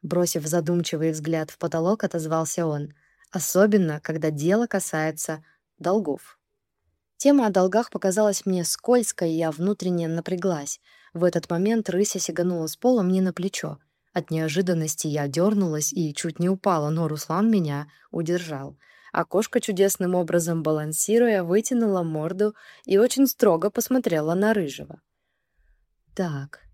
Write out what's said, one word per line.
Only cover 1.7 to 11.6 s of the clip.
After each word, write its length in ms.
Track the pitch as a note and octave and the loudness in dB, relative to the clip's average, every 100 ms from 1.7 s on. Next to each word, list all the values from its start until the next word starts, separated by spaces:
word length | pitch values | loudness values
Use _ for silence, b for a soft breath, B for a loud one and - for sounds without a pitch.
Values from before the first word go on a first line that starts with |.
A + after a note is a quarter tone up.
| E3 E3+ A3 | 0 0 0
отозвался 640 | G3+ E3+ D#3 D#3+ D#3+ - E3 | -2 -4 -2 -2 -2 -2 -2
он. 260 | D3 D3 b b b b | -2 -6 b b b b
«Особенно, 680 | F#3 - F3+ G#3 G#3 E3 D3 | -6 0 4 6 6 2 0
когда 280 | - D#3+ D#3 | -4 -4 -2
дело 380 | D3+ D#3+ G#3 A#3+ | 0 2 2 0
касается 760 | G3 - D#3+ D#3 D#3 - D#3 b b b - | -2 -4 -2 -4 -4 -8 -8 b b b -8
долгов». 580 | E3+ G#3 E3 C3+ - - _ _ _ _ _ _ _ - | 0 0 0 -4 -8 -20 _ _ _ _ _ _ _ 0
Тема 300 | C#4 C#4+ A3 | 4 4 4
о 20 | |
долгах 400 | F#3 F#3 G#3 A#3 | 4 4 2 0
показалась 560 | - F#3+ F#3+ G#3+ G3 G3 | -2 -2 2 2 2 0
мне 180 | F#3 E3+ | -2 -2
скользкой, 680 | - - B3 A3+ - E3+ | -2 2 2 2 -2 -2
и 60 | E3 | 0
я 120 | D#3+ | -2
внутренне 580 | D3 F#3 G#3 F3+ F3 E3 | -2 -2 -2 -2 -2 -2
напряглась. 720 | E3 D#3+ F3+ F#3+ D#3+ C#3+ - b b b | -4 -4 -2 -2 -2 -4 -12 b b b
В 100 | E3+ | 0
этот 260 | F3 E3+ - | 0 2 -2
момент 400 | E3+ | 0